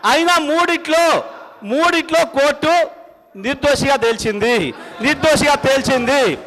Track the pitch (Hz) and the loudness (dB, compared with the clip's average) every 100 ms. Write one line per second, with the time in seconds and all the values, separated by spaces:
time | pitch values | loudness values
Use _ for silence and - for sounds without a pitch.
0 | 208 285 339 349 294 320 349 330 320 320 | 2 2 2 2 2 0 0 -2 0 2
1 | 339 233 - - - - 202 262 339 339 | 2 0 -4 -16 -20 -16 -4 0 0 0
2 | 330 320 320 269 285 285 302 349 311 - | 0 0 0 2 0 0 0 2 0 -6
3 | - - _ 196 214 277 285 262 269 269 | -20 -20 _ -8 -6 -2 0 2 2 2
4 | 226 226 220 208 226 240 147 - - - | 0 0 -4 -2 0 0 -2 -8 -16 -4
5 | 240 302 320 285 285 285 269 269 254 262 | -2 0 2 2 2 2 2 0 0 -2
6 | 240 277 233 131 | 0 2 0 -2